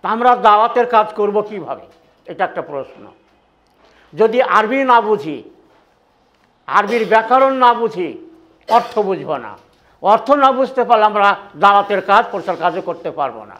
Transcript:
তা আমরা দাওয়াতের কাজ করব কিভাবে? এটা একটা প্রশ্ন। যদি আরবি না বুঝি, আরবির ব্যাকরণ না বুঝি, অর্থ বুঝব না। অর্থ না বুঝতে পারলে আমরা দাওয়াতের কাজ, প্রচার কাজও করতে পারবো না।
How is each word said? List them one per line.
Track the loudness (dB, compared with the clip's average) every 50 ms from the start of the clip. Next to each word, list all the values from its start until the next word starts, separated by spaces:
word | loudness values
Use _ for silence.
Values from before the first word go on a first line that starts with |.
তা | -4 -4
আমরা | -4 0 2 2 2
দাওয়াতের | 4 4 4 4 4 2 2 2 0 0
কাজ | 2 2 0 0 0 -2
করব | -4 -4 -2 -2 -2
কিভাবে? | -4 -4 -10 -14 -12 -12 -14 -14 -16 _ _ _ _ _ _ _ _
এটা | -18 -6 -6 -6
একটা | -4 -4 -10
প্রশ্ন। | -12 -10 -10 -12 -12 -12 -18 -20 -20 -20 _ _ _ _ _ _ _ _ _ _ _ _ _ _ _ _ _ _ _ _ -4
যদি | -2 -2 0 2 0
আরবি | 0 2 2 0 0 0 -2 -2 2
না | 4 2 2
বুঝি, | 4 0 -2 -2 -4 -8 -10 -10 -14 -20 _ _ _ _ _ _ _ _ _ _ _ _ _ _ _ _ _ _ _ _ _ _ _
আরবির | -2 0 0 0 2 -2 -2 0
ব্যাকরণ | 2 2 2 2 2 2 2 2 2 2
না | 2 2 2 2
বুঝি, | 2 -2 -4 -4 -6 -8 -8 -8 -14 -18 -20 -20 _ _ _ _ _ _ 0
অর্থ | 2 2 2 0 -4 -4
বুঝব | -2 -2 -4 -6 -6 -8 -8
না। | -8 -8 -14 -18 -20 _ _ _ _ _ _ _ _
অর্থ | 0 2 2 2 2 0
না | 2 4 4 2
বুঝতে | 2 2 -2 -2 -2 -4 0
পারলে | 2 2 2 2
আমরা | 2 2 2 2 2 0 0 -8 -20 -6
দাওয়াতের | 2 4 4 4 4 2 0 -4 -4
কাজ, | 0 2 2 2 2 0
প্রচার | -6 -8 -6 -6 -6
কাজও | -2 -2 -4 -4 -4
করতে | -8 -8 -10 -8 -10 -10
পারবো | -6 -6 -6 -6 -6 -12 -18
না। | -20 -20 -20